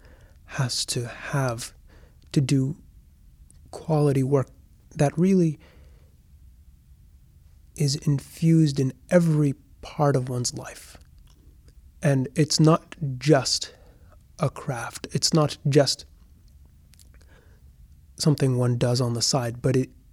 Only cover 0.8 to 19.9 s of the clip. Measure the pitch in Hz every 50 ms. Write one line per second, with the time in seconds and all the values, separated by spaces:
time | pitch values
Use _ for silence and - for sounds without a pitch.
0.8 | - - - 131 120 117 - - - - - 139 135 127 117 113 - - - -
1.8 | - - - - - - - - - - - 160 135 123 143 135 131 135 165 -
2.8 | - - - - - - _ _ - - - - - - - - - - - -
3.8 | - - 156 151 147 147 135 135 131 131 143 139 127 - - - - - - -
4.8 | - - - - 147 139 - 160 180 190 196 185 170 160 147 - - - - -
5.8 | - - - - - - _ _ _ _ - - - - - - - - - -
6.8 | _ - - - - - - - - - - - - - - - _ - - -
7.8 | 151 139 139 151 - 151 143 135 - - - - 165 165 165 160 160 147 139 143
8.8 | 135 131 - - _ - 185 180 170 165 151 151 147 143 135 - - _ - -
9.8 | - - - - 151 143 135 135 127 131 127 123 120 - - - - - - -
10.8 | - - - - - - - - - - - _ - - - - - - - -
11.8 | - - - - - 151 139 131 131 - - - 147 143 - - 156 156 165 165
12.8 | - - - - 156 135 127 123 127 147 151 135 120 - - - - - - -
13.8 | - - - - - - - - - - - - 165 127 - - - 147 131 117
14.8 | 113 - - - - - - 147 - - - 165 151 143 - - - 147 131 147
15.8 | 135 - - - - - - - - - - - - - - - - - - -
16.8 | - - - - - - - - - - - - - - - - - - - -
17.8 | - - - - - - - - - 160 143 - 143 135 127 123 123 123 123 117
18.8 | 127 120 123 123 127 120 117 117 - - - 131 120 117 117 120 - 135 127 127
19.8 | 131 -